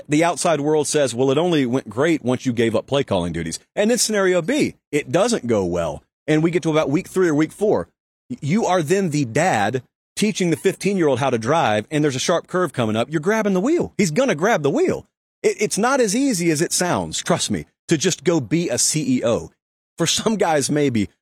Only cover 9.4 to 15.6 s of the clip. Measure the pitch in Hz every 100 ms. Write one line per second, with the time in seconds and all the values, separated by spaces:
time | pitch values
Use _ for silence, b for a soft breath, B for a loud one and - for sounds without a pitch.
9.4 | 180 123 101 123 - _ _ - 214 185
10.4 | 180 151 190 - 185 196 151 120 135 120
11.4 | 110 160 127 107 107 151 151 127 - 165
12.4 | - 185 175 - 110 110 120 160 156 220
13.4 | 208 185 233 339 185 - 196 151 269 160
14.4 | 202 202 139 220 359 67 - _ _ _
15.4 | - -